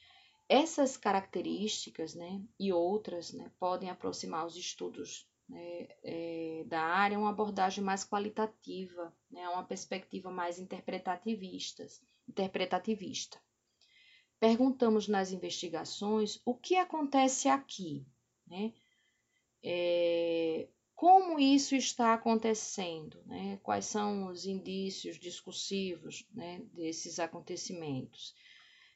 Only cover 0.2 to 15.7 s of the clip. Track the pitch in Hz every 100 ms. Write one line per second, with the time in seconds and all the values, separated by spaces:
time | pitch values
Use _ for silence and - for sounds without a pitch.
0.2 | _ _ - 233 320 - 269 - 214 196
1.2 | 190 185 165 170 208 - - - 160 160
2.2 | 170 196 196 - 196 175 175 214 208 175
3.2 | 165 170 - - 185 180 185 180 190 180
4.2 | 185 170 165 170 175 - 175 - - -
5.2 | - _ - 170 170 175 - - - 165
6.2 | 170 165 165 160 160 165 160 180 202 208
7.2 | 214 202 214 196 190 196 196 196 - 208
8.2 | 202 208 220 - - 180 185 175 170 -
9.2 | _ 175 175 180 180 196 - 190 - 196
10.2 | 185 185 175 175 185 185 - 214 196 180
11.2 | 226 220 185 180 - - 170 - _ _
12.2 | - - 190 190 185 185 180 214 180 135
13.2 | - - _ _ _ _ _ _ - -
14.2 | _ - 220 226 262 262 233 214 196 202
15.2 | 190 185 175 - 180